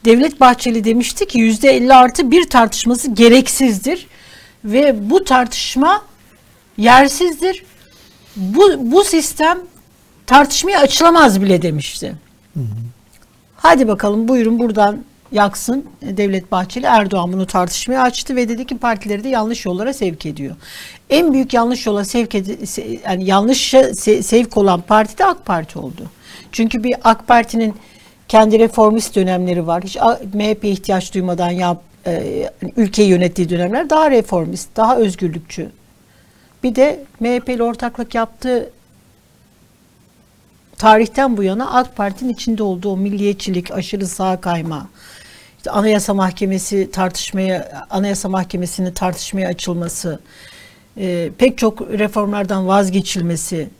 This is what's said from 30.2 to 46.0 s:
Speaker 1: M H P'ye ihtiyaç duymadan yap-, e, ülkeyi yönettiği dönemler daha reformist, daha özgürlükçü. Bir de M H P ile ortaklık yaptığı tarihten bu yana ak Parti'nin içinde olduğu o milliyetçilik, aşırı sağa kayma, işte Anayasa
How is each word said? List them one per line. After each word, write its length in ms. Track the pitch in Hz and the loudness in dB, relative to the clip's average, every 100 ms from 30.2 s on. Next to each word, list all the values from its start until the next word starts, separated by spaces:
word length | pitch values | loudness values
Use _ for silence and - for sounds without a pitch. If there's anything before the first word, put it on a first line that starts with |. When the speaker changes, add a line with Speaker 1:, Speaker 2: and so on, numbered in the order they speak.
| 214 | -6
Speaker 1:
M 160 | 208 208 | -4 -2
H 60 | |
P'ye 180 | 214 208 | -2 -2
ihtiyaç 400 | 190 - 190 185 | -4 -2 -4 -2
duymadan 360 | 190 180 175 175 | -6 -4 -2 -2
yap-, 340 | 180 180 175 _ _ 180 | -2 -2 -4 _ _ -6
e, 420 | 165 - - - - 175 - | -6 -6 -6 -8 -8 -8 -2
ülkeyi 320 | 202 214 202 | 0 2 4
yönettiği 400 | 175 180 180 170 | 4 2 -2 -2
dönemler 400 | 175 175 240 302 | -2 -2 -4 0
daha 220 | 311 311 | 2 4
reformist, 580 | 254 208 180 160 180 - | 2 0 -4 -4 -8 -10
daha 220 | - 220 247 | -2 0 2
özgürlükçü. 720 | 214 180 180 160 160 - 156 _ _ _ _ _ _ _ _ _ | 0 -2 -6 -6 -12 -14 -14 _ _ _ _ _ _ _ _ _
Bir 120 | 254 | -4
de 300 | 233 285 294 277 _ | 2 2 0 -14 _
M 160 | 226 | -4
H 40 | 247 | -4
P 140 | 247 | -4
ile 100 | 240 | -4
ortaklık 520 | 233 233 240 240 233 | -4 -4 -8 -8 -6
yaptığı 540 | 233 226 - 254 247 - _ _ _ _ _ _ _ _ _ _ _ _ _ _ _ _ _ _ _ _ - | -4 -6 -6 -4 -4 -4 _ _ _ _ _ _ _ _ _ _ _ _ _ _ _ _ _ _ _ _ 0
tarihten 600 | 220 220 220 - 269 214 | 4 4 4 0 0 0
bu 60 | |
yana 280 | 190 202 269 | -2 -2 -2
ak 220 | 247 254 | -2 -2
Parti'nin 380 | - 202 196 254 | -6 -6 -6 -8
içinde 300 | 233 - 220 | -6 -6 -4
olduğu 260 | 208 180 202 | -4 -4 -4
o 80 | 190 | -4
milliyetçilik, 760 | 202 202 202 202 - 180 175 | -4 -2 -2 -4 -4 -6 -6
aşırı 360 | 190 185 196 190 | -8 -8 -6 -8
sağa 340 | - 190 185 | -4 -4 -4
kayma, 480 | 185 170 165 151 - _ - - - - _ _ | -4 -4 -4 -8 -12 _ -20 -20 -20 -20 _ _
işte 140 | - | -6
Anayasa 420 | 208 214 208 | -2 0 0